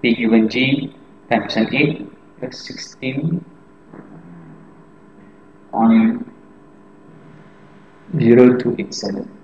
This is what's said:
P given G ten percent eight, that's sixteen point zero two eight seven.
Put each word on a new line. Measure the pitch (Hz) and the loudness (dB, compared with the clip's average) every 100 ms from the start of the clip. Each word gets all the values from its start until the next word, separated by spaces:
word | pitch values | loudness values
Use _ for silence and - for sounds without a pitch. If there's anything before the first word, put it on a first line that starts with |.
P | - | 0
given | 117 113 113 110 | 0 2 2 2
G | 123 135 139 - - - - - | -2 -2 -2 -6 -16 -20 -20 -4
ten | 113 | -4
percent | 101 - 110 | -2 -4 -2
eight, | 127 156 156 - - - - | 0 -2 -2 -12 -18 -20 -14
that's | 127 - - | -14 -14 -16
sixteen | - - - 131 135 160 170 - - - - - - - 170 175 175 165 156 - - - - - - - - - - - | -16 -18 -12 -8 -6 -6 -6 -10 -20 -20 -20 -20 -20 -20 -20 -20 -20 -20 -20 -20 -20 -20 -20 -20 -20 -20 -20 -20 -20 -10
point | - 113 113 113 - - - - - - - - - - - - - - - - - - - - 147 | 0 4 4 2 -2 -10 -18 -20 -20 -20 -20 -20 -20 -20 -20 -20 -20 -20 -20 -20 -20 -20 -20 -8 0
zero | 117 117 123 123 | 4 8 8 6
two | - - | -2 -4
eight | 98 | -8
seven. | - 101 - - - | -8 -8 -8 -12 -18